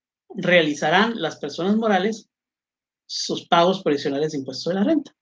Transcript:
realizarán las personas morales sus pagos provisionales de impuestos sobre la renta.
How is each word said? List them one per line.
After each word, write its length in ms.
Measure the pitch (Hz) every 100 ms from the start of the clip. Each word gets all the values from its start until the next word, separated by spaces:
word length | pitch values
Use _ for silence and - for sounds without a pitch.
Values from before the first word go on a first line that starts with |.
| _ _ -
realizarán 880 | - 175 175 156 147 156 180 226 226
las 140 | 156 -
personas 400 | 147 - 180 214
morales 540 | 226 190 202 214 - _ _ _ _ _ _ _ -
sus 400 | - - 160 -
pagos 340 | 170 175 180
provisionales 480 | 156 147 147 139 151
de 60 | 151
impuestos 260 | 131 131
sobre 140 | 165 190
la 80 | 208
renta. 280 | 311 262 _